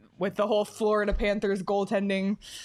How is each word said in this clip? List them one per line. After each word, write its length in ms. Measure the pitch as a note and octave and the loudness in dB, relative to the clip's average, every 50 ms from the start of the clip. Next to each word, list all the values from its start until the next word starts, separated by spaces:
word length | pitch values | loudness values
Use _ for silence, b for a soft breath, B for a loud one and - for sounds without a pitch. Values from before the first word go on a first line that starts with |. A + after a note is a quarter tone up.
| - - _ | -20 -16 _
with 200 | - F3 G3+ G3 | -4 -4 -4 0
the 100 | - G#3 | 0 0
whole 180 | G#3 G#3+ G#3 G#3 | 2 2 2 0
Florida 480 | G#3 - - A3+ G#3+ G#3+ G#3 G#3 G3+ G3 | 0 -2 -2 0 2 2 2 2 2 0
Panthers 480 | - A3+ G3+ G3+ G#3 - G3+ G3 G3+ F3+ | 0 2 2 0 0 0 0 -2 -2 -2
goaltending 720 | - G3+ G3+ G3 F#3+ A#3 G3+ G3+ G3 G3 F#3+ F#3+ G3 G#3 - B B B B | 0 0 0 0 0 0 0 0 0 0 0 0 0 -2 -4 B B B B